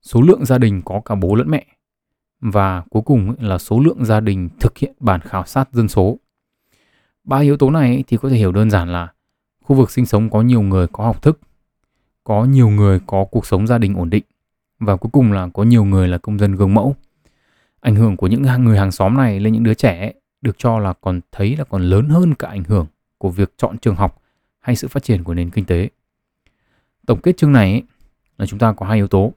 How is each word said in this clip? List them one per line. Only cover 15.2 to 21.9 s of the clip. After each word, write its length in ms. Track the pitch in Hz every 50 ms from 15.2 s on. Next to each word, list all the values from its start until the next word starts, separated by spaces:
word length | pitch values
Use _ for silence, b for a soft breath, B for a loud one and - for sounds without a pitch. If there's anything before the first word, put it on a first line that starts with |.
| 127 110 101
là 160 | 98 92 90 87
có 80 | - 101
nhiều 220 | 117 120 117 104
người 240 | 98 98 92 92 90
là 100 | 90 87
công 200 | _ - 104 101
dân 140 | 104 101 98
gương 220 | 92 101 95 98
mẫu. 220 | 107 101 135 139 - _ _ _ _ _ _ _ _ _ _ _ _ _ _ _ _
Ảnh 140 | _ 120 107
hưởng 220 | 104 113 110 98
của 100 | - -
những 180 | 90 110 127 139
ha-, 120 | 131 123
người 220 | 123 127 117 110 101
hàng 140 | 98 95 90
xóm 240 | - 98 92 117
này 240 | 135 135 120 101 98
lên 120 | 101 110 110
những 100 | 110 117
đứa 120 | 117 110
trẻ 260 | - - 120 90 85
ấy, 140 | 95 113 - _ _ _ _ _
được 180 | - 120 101 _
cho 200 | - 120 113 110
là 140 | 104 95 87
còn 280 | _ - 95 92 90 - _ -
thấy 240 | - 98 101 131
là 80 | 151 147
còn 180 | - - 98 90
lớn 260 | 87